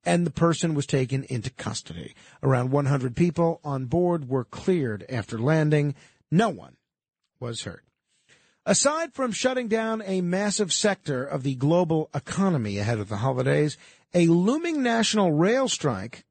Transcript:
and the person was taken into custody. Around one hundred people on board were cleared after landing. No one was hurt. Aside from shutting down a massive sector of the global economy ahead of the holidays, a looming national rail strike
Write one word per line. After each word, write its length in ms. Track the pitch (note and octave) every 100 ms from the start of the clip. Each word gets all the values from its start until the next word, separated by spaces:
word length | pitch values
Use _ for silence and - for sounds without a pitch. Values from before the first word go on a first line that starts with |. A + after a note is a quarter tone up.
and 240 | E3+ F3 E3+
the 40 |
person 440 | - E3+ D#3 E3+
was 120 | D3 C#3
taken 380 | C#3 B2+ C3+
into 260 | C3+ B2+ B2
custody. 640 | - - A#2+ - E2+ - - - -
Around 280 | C#3 B2+ B2+
one 160 | C#3+ C#3
hundred 280 | C#3+ B2+
people 460 | B2 F3 E3 E3 D#3+
on 220 | D3 C3+
board 460 | B2+ E3 F3+ E3+ B2+
were 140 | C3
cleared 600 | A#2+ - - F3+ B2+ G2+ -
after 280 | B2 - A2+
landing. 560 | C3 D#3+ D3+ D3+ D3 C#3 - _ _
No 180 | E3 A3+
one 280 | A2+ B1+ _ _ _ _ _ _ -
was 260 | - -
hurt. 200 | G2 - _ _ _ _ _ _ _ _
Aside 480 | - F#3+ C#4 D#4 E4
from 200 | - B3+
shutting 360 | F#3+ B3+ B3+ A#3
down 340 | A3+ A3 A3 G3
a 160 | F#3+
massive 500 | F3 F3+ G#3 F#3+ F#3+
sector 500 | - G#3 F#3+ - C3
of 200 | C#3 D3
the 120 | C3+
global 540 | C3 C#3+ E3+ F3 D#3+ D#3
economy 640 | C#3+ - - G3 D#3 G#2+ G2+
ahead 200 | G2+ A2
of 120 | G2+
the 80 | G2+
holidays, 580 | C3 B2+ C3 D3 D3+ - - - _
a 140 | F3 E3+
looming 560 | E3+ F#3+ D4+ E4+ D4+
national 480 | B3 A3+ A3 G#3+ F#3
rail 360 | D3 F3+ B3+ C4
strike 560 | - D3 G2 G2 - _